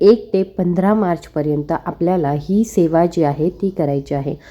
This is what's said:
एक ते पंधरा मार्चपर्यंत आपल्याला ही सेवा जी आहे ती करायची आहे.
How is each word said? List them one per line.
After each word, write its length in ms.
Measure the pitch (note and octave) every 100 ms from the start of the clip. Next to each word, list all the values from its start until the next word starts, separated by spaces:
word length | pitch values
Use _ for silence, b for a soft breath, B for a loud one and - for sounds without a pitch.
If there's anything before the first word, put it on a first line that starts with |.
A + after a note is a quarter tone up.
एक 320 | G3 A#3 -
ते 100 | F#3+
पंधरा 520 | F#3+ - F3 F3 G3
मार्चपर्यंत 800 | A3 F#3 E3 - D#3 D3+ D3+ D3+
आपल्याला 580 | D#3+ - - F3 F#3 C#3+
ही 340 | D3 D3 G3
सेवा 420 | A3+ - E3 E3 E3+
जी 160 | E3+
आहे 280 | D3 C#3+ D#3+
ती 200 | - G3
करायची 440 | F#3 D3 C#3 C#3
आहे. 200 | C#3+ C#3 D3 B